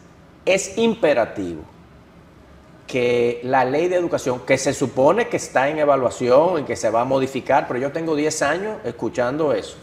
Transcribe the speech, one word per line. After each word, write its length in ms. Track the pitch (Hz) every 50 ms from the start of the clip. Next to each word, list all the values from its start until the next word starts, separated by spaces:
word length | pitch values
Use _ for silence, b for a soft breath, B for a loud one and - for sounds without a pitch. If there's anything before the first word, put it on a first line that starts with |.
| - - - - - - - - -
es 320 | 180 185 190 - - - 226
imperativo 840 | 233 233 214 - - 156 139 120 110 - - 104 95 87 85 78 - - - - - - - - - - - - - - - - - - - - - - - - - -
que 540 | - 127 120 123 120 120 120 120 120 - 123
la 220 | 127 135 131 127
ley 220 | 127 135 151 175 180
de 100 | 180 180
educación, 420 | 175 156 - 131 - 135 123 123
que 180 | - - 135 123
se 160 | - 143 131
supone 540 | - 143 120 - 127 131 151 180 220 233 233
que 100 | - 139
está 320 | - - - 127 131 143
en 80 | 156 156
evaluación, 800 | 151 143 139 135 127 113 - - 127 120 123 143 160 185 180 156
en 80 | 127
que 100 | - 117
se 140 | - - 110
va 120 | 107 117
a 40 | 123
modificar, 600 | 131 135 135 131 127 - 127 - - 131 147 156 -
pero 120 | 131 120
yo 120 | 131 143
tengo 240 | 139 165 165 160 156
diez 260 | 147 151 151 151 -
años 360 | 151 143 156 180 196 220 214 165 -
escuchando 720 | 120 117 - 123 110 - 127 120 123 135 156 165 143 123
eso, 240 | 98 85 - - -